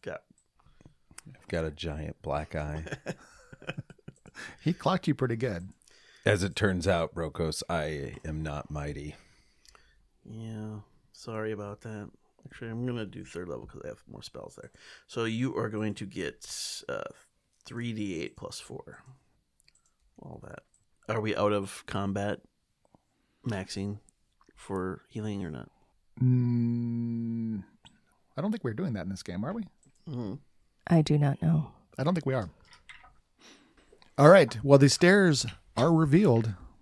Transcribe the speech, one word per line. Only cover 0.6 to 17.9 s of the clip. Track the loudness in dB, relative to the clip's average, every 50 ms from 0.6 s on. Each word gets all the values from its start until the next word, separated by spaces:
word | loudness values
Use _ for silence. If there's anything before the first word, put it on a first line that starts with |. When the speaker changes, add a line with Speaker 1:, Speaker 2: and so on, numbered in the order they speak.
| _ _ _ _ -20 -20 _ _ _ _ -20 -20 _ -20
Speaker 2:
I've | -20 -20 -14 -6
got | -4 -4 -4
a | -4
giant | -6 -8 -8 -8 -6 -6 -8 -10 -10 _
black | -6 -4 -4 -4 -4 -4 -6
eye. | -6 -4 -4 -6 -6 -6 -8 -10 -10 _
<laughs> | -12 -12 -12 -14 -20 -20 -20 -20 -20 -20 _ -14 -12 -12 -12 -12 _ -20 _ _ -20 -20 _ _ -20 _ -16 -16 -16 -16 -6
Speaker 3:
He | -4 -4 -4
clocked | 0 0 0 0 0 0 -2
you | 0
pretty | 0 0 -2 -2
good. | -2 -2 -4 -4 -6 -8 -12 -18 _ _ -20 _ -20 _ -20 -20 -2 _
Speaker 2:
As | 2 2 2
it | 2 -2 -2
turns | 0 0 2 2 2 0 2
out, | 2 2 0 -2 -4
Brokos, | -6 -6 -6 -4 -4 -4 -4 -4 -6 -6 _
I | -4 -4 -2 -4 -6 -6 -8 -8 -10 -12 _
am | -8 -8 -6
not | -6 -6 -6 -8 -8 -8
mighty. | -8 -8 -6 -6 -8 -8 -10 -12 -14 -16 -20 _ -20 _ _ _ _ _ _ -20 _ -20 _ _ _ _ _ _ _ _ _
Speaker 1:
Yeah, | -16 -14 -12 -12 -10 -10 -8 -10 -10 -10 -12 -14 _ _ _ _ _
sorry | _ -18 -14 -10 -8 -6 -6 -6
about | -6 -6 -8 -10 -12 -12
that. | -12 -12 -12 -10 -12 -14 _ _ _ _ _ _ _
Actually, | -20 -16 -14 -12 -10
I'm | -8 -6 -4 -4
gonna | -4 -4 -6
do | -8 -10 -14 -16
third | -12 -10 -10 -8 -8
level | -10 -10 -12 -14
'cause | -16 -14 -12
I | -12
have | -14 -14 -16 -18
more | -18 -16 -18
spells | -16 _ -16 -16 -16 -16
there. | -18 -20 -20 _ -20 -20 -20 -20 -20 _
So | _ -6 -4 -2
you | -2 -2 -2 -2 -2 -2 -2
are | -4 -4
going | -4 -4 -4 -4 -4
to | -6 -10 -10
get, | -8 -6 -6 -6 -8 _ -14 -14 -10 -10 -10 -10 -10 -12 -10 -8
uh, | -8 -8 -8 -10 -14 -18 -20 _ _ _ _ _ _ _ _
three | -12 -10 -8 -6 -6